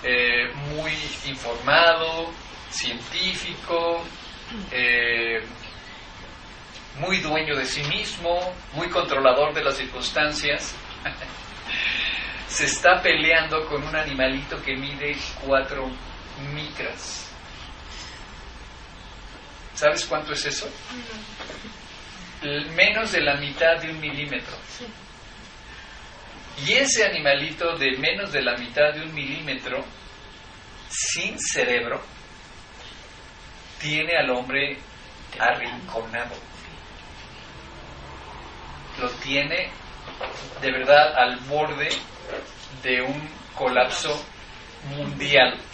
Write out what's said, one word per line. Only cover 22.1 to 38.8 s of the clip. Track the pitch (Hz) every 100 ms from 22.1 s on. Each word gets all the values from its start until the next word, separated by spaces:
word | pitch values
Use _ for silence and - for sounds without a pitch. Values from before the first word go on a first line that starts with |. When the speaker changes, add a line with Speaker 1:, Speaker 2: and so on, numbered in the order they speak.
| - - -
Speaker 1:
L-, | 147 147 160
menos | 165 196 214 220
de | 180
la | 147 143
mitad | 143 - 165 165
de | 160
un | 156
milímetro. | 147 143 147 131 - - -
Speaker 2:
Sí. | - 240 - - - - - - - - - - - - - - - - - 143
Speaker 1:
Y |
ese | 240 277 226
animalito | 196 156 143 139 156 - 170 165
de | 135 131
menos | 156 202 196
de | 147
la | 127 120
mitad | 123 147 147
de | 151
un | 156
milímetro, | 151 135 147 143 131 127 131 135 - - - - - - - - - -
sin | - - - - -
cerebro, | - 147 123 123 117 131 - - - - - - - - - - - - - - - - - -
tiene | 151 151 156 165
al | 135
hombre | 123 131 139 143 135 - - - - - -
arrinconado. | 120 120 120 123 - 113 110 117 120 - - - - - - - - - - - - - - - - - - - - - - - - -